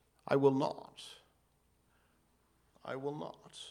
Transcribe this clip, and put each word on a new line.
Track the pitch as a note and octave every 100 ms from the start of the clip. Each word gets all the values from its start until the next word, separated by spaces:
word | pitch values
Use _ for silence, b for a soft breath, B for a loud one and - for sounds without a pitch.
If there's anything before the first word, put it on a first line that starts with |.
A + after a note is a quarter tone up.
| _ _ -
I | C#3
will | C#3
not. | C3+ D#3 - - - - - - _ _ _ _ _ _ _ _ _ _ _ _ _ _ - -
I | C3
will | C#3+ D3+
not. | E3 - - - -